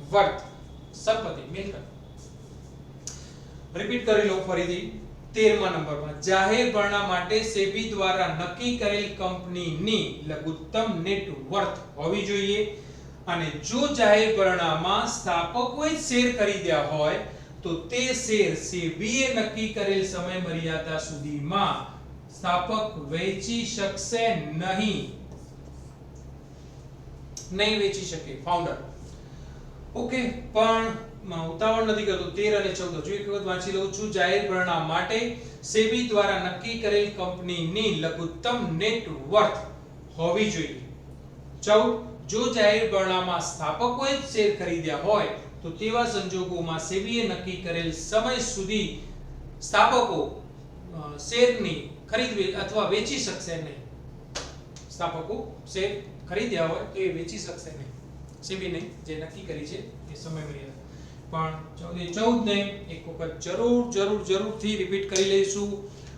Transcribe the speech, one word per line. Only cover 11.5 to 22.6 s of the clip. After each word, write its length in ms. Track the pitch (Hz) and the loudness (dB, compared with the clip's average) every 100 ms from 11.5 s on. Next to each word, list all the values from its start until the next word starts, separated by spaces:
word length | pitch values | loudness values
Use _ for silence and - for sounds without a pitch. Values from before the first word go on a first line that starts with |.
વર્થ 280 | 202 190 - - 143 | 0 0 -2 -10 -4
હોવી 300 | 165 202 185 | -2 0 0
જોઈએ. 520 | 202 196 214 208 - - - - - 180 | 0 2 2 0 -4 -14 -16 -16 -10 -4
અને 240 | 170 156 | -2 -2
જો 440 | 147 - 247 285 | -4 -2 0 2
જાહેર 420 | 190 202 214 220 208 | 6 8 10 8 6
ભરણામાં 720 | 190 175 170 156 180 214 - | 6 6 2 2 2 2 2
સ્થાપકોએ 800 | - - 170 170 247 247 277 311 | -2 0 2 2 0 0 2 0
જ 120 | 311 | 0
શેર 360 | - 247 247 214 | 2 4 4 4
ખરીદ્યા 460 | 202 185 165 151 | 2 2 2 2
હોય 320 | 147 151 151 - - - - - | 2 2 2 2 -4 -12 -14 -8
તો 120 | 175 | -4
તે 400 | 165 - 247 254 | -4 -2 0 0
શેર 400 | - - 208 170 | 0 2 6 6
સેબીએ 800 | 156 - 180 160 - 220 262 254 | 4 -2 -2 -2 -2 0 2 4
નક્કી 340 | 226 - 220 214 | 2 0 0 -2
કરેલ 380 | 208 196 196 185 | 0 2 2 2
સમય 320 | 180 180 185 | -2 -2 -2
મર્યાદા 600 | 165 165 160 156 160 156 | -2 -2 -2 -2 -2 -4
સુધીમાં 960 | 156 147 147 147 147 196 - - - - - - - | -4 -6 -4 -4 0 2 2 0 -6 -12 -14 -16 -16
સ્થાપક 640 | - 175 180 | -6 0 2